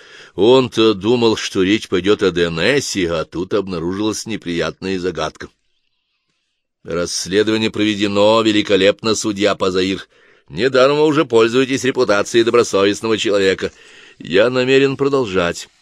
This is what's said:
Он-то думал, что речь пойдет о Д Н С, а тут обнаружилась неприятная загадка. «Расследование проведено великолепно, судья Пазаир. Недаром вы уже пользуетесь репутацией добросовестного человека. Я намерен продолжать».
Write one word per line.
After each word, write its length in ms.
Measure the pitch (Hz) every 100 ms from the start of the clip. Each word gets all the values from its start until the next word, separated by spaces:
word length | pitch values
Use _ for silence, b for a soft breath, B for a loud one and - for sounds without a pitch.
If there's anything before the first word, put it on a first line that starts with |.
| B B B -
Он-то 580 | 107 131 123 - 110
думал, 420 | 98 101 123 117 104
что 280 | - 101
речь 260 | 95 110 -
пойдет 340 | 92 92 107
о 80 | 95
Д 120 | 87
Н 160 | 85 80
С, 360 | 101 143 - 98
а 300 | 85 80 78
тут 280 | 80 92
обнаружилась 720 | 104 95 87 85 95 107 101 110
неприятная 720 | 104 87 85 80 76 95 95
загадка. 500 | 90 80 78 - - _ _ _ _ _ _ _ _ _ _ _ _ _
«Расследование 880 | - 82 87 - 87 98 107 110 110
проведено 720 | 104 107 101 101 101 104 113
великолепно, 720 | 110 104 101 95 98 104 113 104
судья 400 | 110 98 101 95
Пазаир. 520 | 95 92 95 92 - b b b b
Недаром 500 | 73 131 127 143 147
вы 80 | 156
уже 200 | 143 139
пользуетесь 580 | 113 113 123 127 131
репутацией 600 | 123 127 110 101 98 117
добросовестного 720 | 113 117 107 98 101 101 113 107
человека. 540 | 107 101 95 92 92 B B B B B
Я 300 | - 90 120
намерен 480 | 127 127 135 139 135
продолжать». 680 | 139 139 113 92 87 85 - _